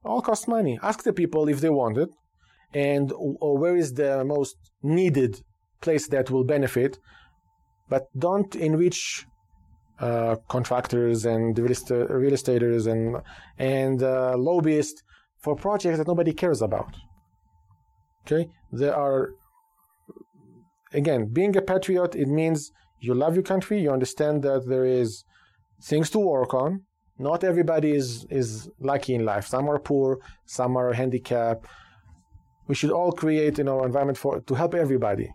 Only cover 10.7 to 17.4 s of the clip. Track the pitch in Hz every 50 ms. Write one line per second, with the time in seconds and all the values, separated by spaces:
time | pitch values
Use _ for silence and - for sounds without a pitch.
10.7 | 127 123 123 - - 120 120 117 117 113 107 117 113 113 113 113 110 117 117 120
11.7 | 123 123 - - 123 120 123 - - 131 131 139 139 131 - - 123 120 117 120
12.7 | 117 117 110 113 113 113 113 113 120 120 - - - - - - - - 131 135
13.7 | 135 135 135 135 135 127 131 131 131 131 127 127 127 123 127 156 175 180 156 156
14.7 | 156 151 147 151 - - _ _ - _ _ _ _ _ - 151 147 143 - 196
15.7 | 208 202 - 175 165 156 156 160 175 170 175 170 156 160 - 180 156 113 110 104
16.7 | 104 - - - - - - - - _ _ _ _ _